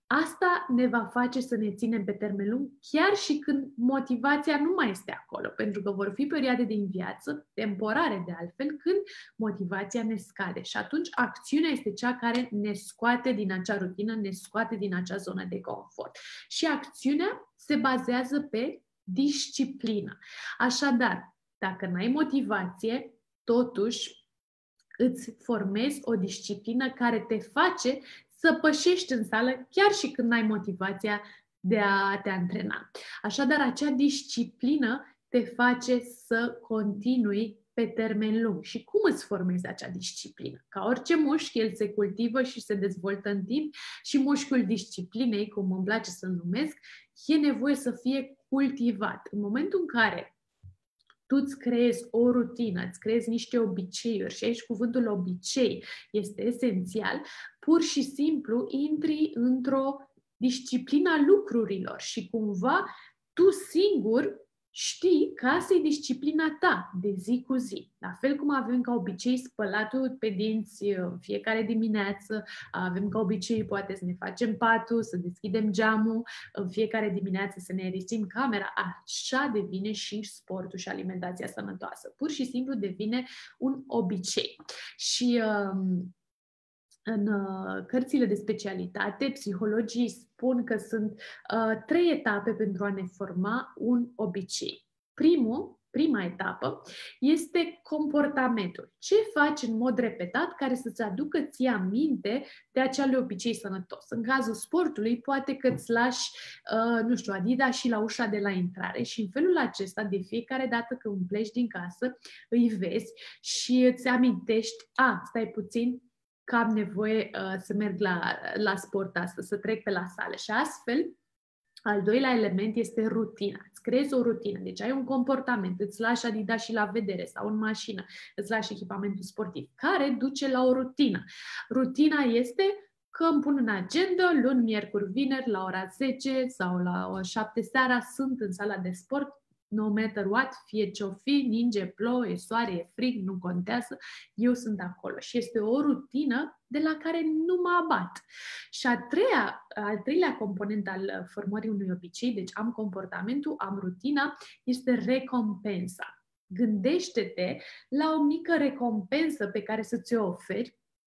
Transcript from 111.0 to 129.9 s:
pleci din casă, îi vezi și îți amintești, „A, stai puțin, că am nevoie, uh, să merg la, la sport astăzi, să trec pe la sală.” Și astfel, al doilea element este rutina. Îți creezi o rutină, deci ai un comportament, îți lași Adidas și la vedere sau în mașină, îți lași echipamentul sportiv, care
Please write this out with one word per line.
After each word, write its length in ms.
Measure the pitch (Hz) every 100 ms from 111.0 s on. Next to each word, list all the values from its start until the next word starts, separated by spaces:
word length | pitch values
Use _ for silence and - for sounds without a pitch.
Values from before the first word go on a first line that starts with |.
| 220 202 180
pleci 220 | 208 220
din 180 | 240 240
casă, 500 | 185 175 175 254 254 - - -
îi 200 | 240 233
vezi 440 | 214 180 220 - - - -
și 500 | - - - 247 254
îți 160 | 254 247
amintești, 760 | 247 247 180 - 220 220 - -
„A, 280 | - 262 185
stai 240 | - 233 220
puțin, 540 | - - 240 233 247 - _ _ _
că 120 | - 233
am 140 | 226
nevoie, 560 | 214 202 185 214 220 -
uh, 200 | - 190 190
să 140 | 185
merg 260 | 202 208 180
la, 360 | 202 175 170 - -
la 220 | - 208 196
sport 400 | - 196 190 185
astăzi, 320 | 180 - -
să 80 | 202
trec 260 | 202 220
pe 80 | -
la 140 | 190 180 -
sală.” 180 | 190 -
Și 140 | -
astfel, 640 | 214 302 - - 254 - - _ _ _ _ _ -
al 200 | - 208
doilea 320 | 190 233 269
element 420 | 247 208 185 214 220
este 300 | 220 - 220
rutina. 520 | 226 220 - 202 - -
Îți 120 | -
creezi 320 | - 247 285
o 80 | 262
rutină, 380 | 233 226 202 196
deci 200 | 185 185
ai 80 | 208
un 140 | 269
comportament, 760 | 247 262 254 262 262 240 185 180
îți 200 | 202 -
lași 260 | 226 240 233
Adidas 360 | 220 202 226
și 100 | 226
la 120 | 226
vedere 400 | 208 208 202 180
sau 220 | 175 - 208
în 100 | 214
mașină, 480 | 214 214 - 196 190 - -
îți 160 | - 202
lași 220 | 220 214
echipamentul 500 | 202 185 196 202 190
sportiv, 480 | - - 196 156 -
care 420 | - 277